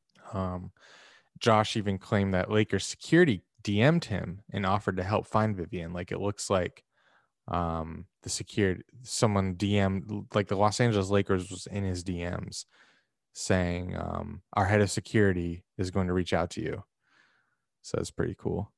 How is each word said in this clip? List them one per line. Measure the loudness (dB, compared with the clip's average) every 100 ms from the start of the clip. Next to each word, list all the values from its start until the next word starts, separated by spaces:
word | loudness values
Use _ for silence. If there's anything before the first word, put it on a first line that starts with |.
| _ _ -10
Um, | -4 -4 -6 -10 _ -20 -20 -20 -20 _ 0
Josh | 4 6 4 0
even | -2 -4
claimed | 0 0 2
that | 0 2
Lakers | 2 2 0 -4
security | -8 4 6 6 4 -4 _
D | -2 4
M'd | 4 4 0
him | -6 -6 -10 -8
and | -4 0
offered | 0 0 -2
to |
help | 0 -2 0
find | 0 2 -2
Vivian. | -6 -8 -8
Like, | -8 -8
it | -4
looks | -4 -4 0
like, | 0 0 -6 _ _ _ _ _ _ -6
um, | -4 -2 -4 -6 -12 -16 _
the | -10
security, | -8 -6 0 0 0 -8 -20
someone | -8 0 2 2 0
D | -2 0 2
M'd, | 2 0 -4 -10 -2
like, | -2 0
the | 2
Los | 2 4
Angeles | 2 2 2
Lakers | 2 2 0 -2
was | -12 -8
in | -4
his | -2 -4
D | -4 -6
Ms | -4 -6 -8 -12 -14 _ _ _ _ _ _
saying, | -8 0 2 2 -2 -4 -6
um, | -6 -6 -8 -12 -4
"Our | 0 4
head | 4
of | 4
security | 0 0 2 4 2 -2 -6 -10 -6
is | -2
going | 0 0
to |
reach | 0 0
out | 0 0
to | -4
you." | -6 -6 -12 _ _ _ _ _ _ _ _ _
So | -8 -6
that's | -4
pretty | -4 -4
cool. | -4 -6 -4 -6